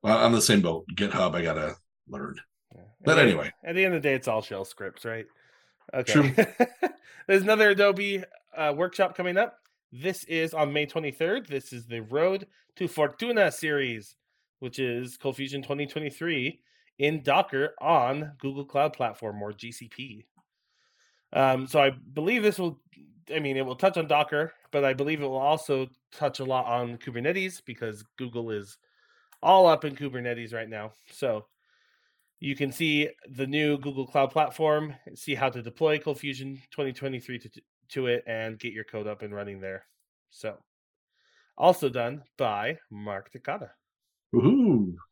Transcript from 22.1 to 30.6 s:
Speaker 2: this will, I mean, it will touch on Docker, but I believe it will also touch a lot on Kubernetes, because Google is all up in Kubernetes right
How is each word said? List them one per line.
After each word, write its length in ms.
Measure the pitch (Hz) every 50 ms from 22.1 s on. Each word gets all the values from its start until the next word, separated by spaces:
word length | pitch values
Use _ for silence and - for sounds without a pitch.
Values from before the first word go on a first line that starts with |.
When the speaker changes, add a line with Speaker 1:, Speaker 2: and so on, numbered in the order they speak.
| 135 147 151 185 240 247 208
Speaker 2:
this 160 | 208 202 -
will, 200 | 185 170 151 _ _ _ _ - 147 _ _ _ _ - 139
I 40 | 160
mean, 180 | 151 139 135
it 80 | 135 135
will 100 | 131 127
touch 200 | 127 - 190 190
on 100 | 180 160
Docker, 460 | 147 156 147 151 147 - 147 156 160 - _ _ _
but 140 | - 147 139
I 80 | 135 131
believe 300 | 127 143 147 160 151 143
it 40 |
will 120 | 139 135 135
also 500 | 135 143 156 151 - - 143 135 131 127 _ _ _ _ -
touch 280 | - 151 139 131 -
a 40 | 135
lot 220 | 131 131 127 123
on 320 | 113 120 120 123 120 120 117
Kubernetes, 640 | - - 117 120 123 151 175 190 190 190 180 - _
because 400 | - 120 - 120 113 107 104 107 _ _ -
Google 320 | 131 123 117 120 117 117
is 260 | 110 104 101 98 - _ _ _ _ _ _ _ _ _ _ _ _ _ -
all 240 | 160 185 190 185
up 180 | 170 160 147 -
in 120 | 151 139
Kubernetes 560 | 131 147 139 127 127 120 123 120 117 117 110 117
right 140 | 113